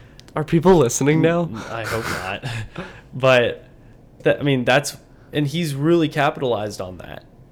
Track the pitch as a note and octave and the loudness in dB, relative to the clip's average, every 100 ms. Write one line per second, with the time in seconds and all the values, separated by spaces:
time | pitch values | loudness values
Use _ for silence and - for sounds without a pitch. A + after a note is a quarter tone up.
0 | - - - D#3+ D3 E3 F3+ F3+ A#2+ - | -20 -20 -10 -6 0 2 6 6 6 2
1 | C3+ D#3 D#3+ E3+ E3 A2+ - A2+ G#2+ A2+ | 2 4 2 2 -2 -6 -10 -8 -6 -6
2 | G#2 - F#2 G2+ B2+ A#2 G#2+ - F#3 - | -4 -6 -6 -8 -8 -8 -10 -12 -14 -16
3 | - C3 C3 B2 A2+ - - - - - | -16 -2 2 4 2 -2 -14 -20 -20 -20
4 | - - D#3 - C#3+ C3+ A#2+ C3+ C#3 - | -20 -4 -2 0 0 0 2 2 0 -10
5 | - - - C#3 D3 D#3+ E3 C#3 D3+ E3+ | -18 -20 -8 -4 -2 -2 -4 -2 2 2
6 | D3+ D3+ C#3+ D#3 C3+ G#2+ G#2+ G2+ F#2 F2+ | 2 0 -2 0 -2 -2 -4 -8 -10 -12
7 | - - - - - | -14 -16 -18 -20 -20